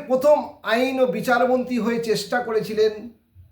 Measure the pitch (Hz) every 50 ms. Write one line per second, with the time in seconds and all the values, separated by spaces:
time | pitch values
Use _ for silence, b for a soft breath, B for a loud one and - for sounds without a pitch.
0 | - 233 262 254 277 294 294 269 240 - - - - 202 226 247 262 269 269 262
1 | 254 - - 220 - 254 247 247 254 247 254 247 240 247 247 233 196 233 233 226
2 | 233 226 202 - - - 254 247 240 226 220 214 170 - 220 214 214 214 208 208
3 | 240 240 - _ _ _ _ - - -